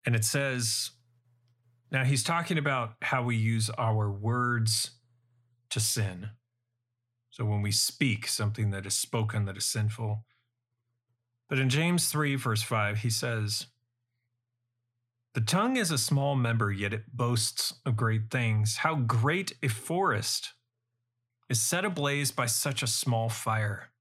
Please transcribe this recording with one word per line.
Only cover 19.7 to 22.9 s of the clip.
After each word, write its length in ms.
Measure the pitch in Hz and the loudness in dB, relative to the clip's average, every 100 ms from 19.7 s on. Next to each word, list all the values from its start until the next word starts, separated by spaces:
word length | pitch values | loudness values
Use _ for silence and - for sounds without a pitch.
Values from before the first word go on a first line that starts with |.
| 110 - 170 190 110 - - - - _ _ _ _ _ _ _ _ _ | -4 -4 0 2 0 -2 -4 -6 -16 _ _ _ _ _ _ _ _ _
is 120 | 117 | -2
set 240 | - 175 185 | 0 0 0
ablaze 440 | 165 143 143 139 | 0 0 0 0
by 160 | - 120 | 0 0
such 380 | - 147 127 | 0 -2 -2
a 40 | |
small 420 | 120 | -2